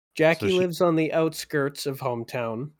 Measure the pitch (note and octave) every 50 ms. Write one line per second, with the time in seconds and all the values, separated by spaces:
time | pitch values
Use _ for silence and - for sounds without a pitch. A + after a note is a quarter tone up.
0 | _ _ - - D#3 D#3 E3+ E3 - G3 F#3 F3+ F#3 F3+ E3+ - F#3 F3 E3 D#3+
1 | D#3+ D#3 - E3 D#3+ D#3+ D#3 - - - - D3+ C#3 C#3 C#3+ - - C#3+ C3+ C3
2 | C3 C3+ A#2+ A#2 A#2 - - B2+ A#2+ A2+ A2+ A2+ C3+ D3 - _